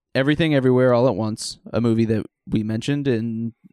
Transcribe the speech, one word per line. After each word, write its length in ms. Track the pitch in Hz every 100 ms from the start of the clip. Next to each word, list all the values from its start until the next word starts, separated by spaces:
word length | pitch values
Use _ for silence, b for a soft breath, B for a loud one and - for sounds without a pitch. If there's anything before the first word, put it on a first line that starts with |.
| _ 127
Everything 400 | 135 151 160 143
Everywhere 380 | 131 127 127
All 140 | 120 131
at 60 | 95
Once, 440 | 110 110 - - -
a 80 | -
movie 240 | 117 113 110
that 200 | 110 - _ -
we 160 | 113
mentioned 440 | 107 110 127 143 139
in 440 | 113 117 113 113 - -